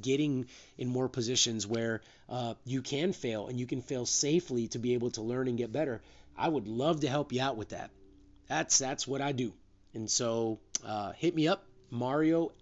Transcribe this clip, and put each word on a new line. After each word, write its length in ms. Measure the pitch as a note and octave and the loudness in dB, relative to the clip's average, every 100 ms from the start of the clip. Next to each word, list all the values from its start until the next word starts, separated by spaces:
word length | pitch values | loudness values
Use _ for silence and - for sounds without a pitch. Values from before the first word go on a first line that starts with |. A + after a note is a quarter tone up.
getting 460 | A#2+ C#3 D3+ C3 B2+ - - - | 0 2 2 0 -2 -10 -18 -8
in 120 | B2 | -2
more 200 | B2 B2+ | 0 0
positions 580 | B2+ A2+ B2+ A#2+ A2+ G#2 | 0 0 2 2 2 -2
where, 360 | A2+ A2+ A2+ - - - | 0 0 -2 -6 -20 -8
uh, 260 | B2 A#2+ A2 | -4 -4 -6
you 180 | - C3 | -4 -4
can 300 | B2+ C3+ F3 | -2 0 0
fail 340 | F3+ B2+ A2 G2+ | 0 -2 -2 -4
and 140 | B2 | -4
you 60 | B2 | -4
can 140 | C3+ | -4
fail 240 | - C3+ | -4 -4
safely 600 | A#2 - D3 E3 - B2 A2+ | 0 0 4 2 2 0 -2
to 120 | A#2+ | -2
be 140 | A#2+ | 0
able 180 | B2 A#2+ | 2 0
to 100 | A2+ | -2
learn 240 | A2 B2 C3 | -2 0 0
and 100 | A#2 | 0
get 140 | A#2 | -2
better, 320 | A#2+ D3+ A2+ - - - - | -2 -2 -4 -8 -20 -16 -2
I 120 | D#3 | 0
would 180 | D3 G#2 | 0 -2
love 340 | A2+ C#3+ D#3+ | 0 2 2
to 80 | C#3+ | 2
help 240 | C#3+ C#3+ | 0 0
you 80 | B2 | 0
out 160 | C3+ A2+ | 0 0
with 120 | G2+ | -6
that. 220 | E2+ - - - - - - - | -8 -10 -14 -20 -20 -20 -20 -4
That's, 300 | D3+ E3 - | -2 2 2
that's 280 | C3 C#3 - | 2 -2 -4
what 140 | C3+ | -2
I 120 | C#3 | 0
do. 220 | C3 A#2+ - - - - | 0 -2 -4 -16 -20 -16
And 160 | - A2 | -8 -2
so, 480 | - A#2+ A2+ A2+ A2 - - | 0 2 2 0 -2 -6 -8
uh, 280 | G#2+ G#2+ G2+ | -6 -6 -6
hit 220 | - E3 | -2 0
me 120 | E3 D#3 | 2 2
up, 180 | G3 - - - | 2 -4 -20 -10
Mario 640 | A#2+ B2 C#3+ D#3 E3 E3+ - | -4 0 2 4 4 2 -4